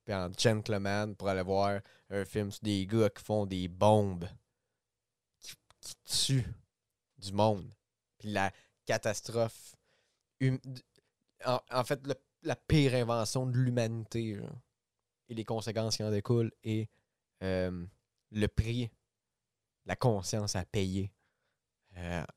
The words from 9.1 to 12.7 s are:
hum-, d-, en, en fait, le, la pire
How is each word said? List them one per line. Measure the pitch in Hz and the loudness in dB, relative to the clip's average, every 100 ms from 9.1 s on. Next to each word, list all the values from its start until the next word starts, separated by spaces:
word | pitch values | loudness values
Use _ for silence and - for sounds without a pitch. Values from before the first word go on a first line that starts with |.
| 101 - 117 113 - - - _ _ _ _ _ - | -2 -2 0 0 -4 -20 -20 _ _ _ _ _ -2
hum-, | 135 131 | 0 0
d-, | 135 127 - _ _ _ _ - | -6 -16 -18 _ _ _ _ -8
en, | 131 123 - | -2 -2 0
en | 127 | -2
fait, | - 143 139 | 0 -2 -4
le, | 135 _ _ | -8 _ _
la | 156 127 | -6 -4
pire | - | 2